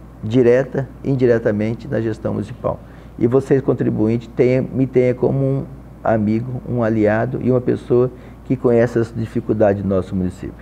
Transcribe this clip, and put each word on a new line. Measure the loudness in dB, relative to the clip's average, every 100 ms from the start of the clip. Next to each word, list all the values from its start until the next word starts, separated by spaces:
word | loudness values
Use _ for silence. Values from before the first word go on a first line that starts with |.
| -20 -12
direta, | 0 2 4 4 2 -4 -6 -6
indiretamente | -4 2 4 2 2 -2 -2 -4 -4
na | -4
gestão | -4 -4 -4
municipal. | -4 -6 -6 -6 -6 -10 -20 -16 -2
E | 2
vocês, | 2 4 2
contribuintes, | 2 0 0 0 0 0 -4 0
tenha, | 2 2
me | 0 -2 0
tenha | 2 2
como | 2 0 0
um | 0 -2 -6 -12 -18 -6
amigo, | 0 0 2 0 -2 -8 -6
um | -2
aliado | 0 2 2 2 -2 -2
e | 0
uma | 0
pessoa | 0 -4 2 2 2 -2 -20 -14 -6
que | -2
conhece | 2 4 4 2
as | -2 -4
dificuldades | -6 -4 -2 2 2 2
do | 0
nosso | -2 -2 -2
município. | -4 -6 -12 -14